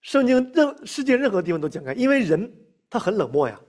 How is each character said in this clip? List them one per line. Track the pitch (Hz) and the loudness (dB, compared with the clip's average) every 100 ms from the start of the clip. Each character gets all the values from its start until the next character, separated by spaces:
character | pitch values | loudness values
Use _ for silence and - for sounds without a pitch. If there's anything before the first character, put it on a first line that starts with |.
圣 | - 277 247 | 0 2 4
经 | 254 254 | 2 2
任-， | 330 294 277 - | 2 2 0 -14
世 | - | -8
界 | 269 247 | 0 2
任 | 277 | 2
何 | 190 | -2
地 | 170 | -2
方 | 165 | -4
都 | 147 | -4
讲 | - | -8
爱， | 135 | -8
因 | 143 254 | -2 2
为 | 277 | 2
人 | 196 160 233 - _ _ _ | 2 0 -2 -12 _ _ _
他 | 233 | -4
很 | 180 208 | -2 -2
冷 | 131 | -2
漠 | 139 131 | 0 -2
呀。 | 104 | -4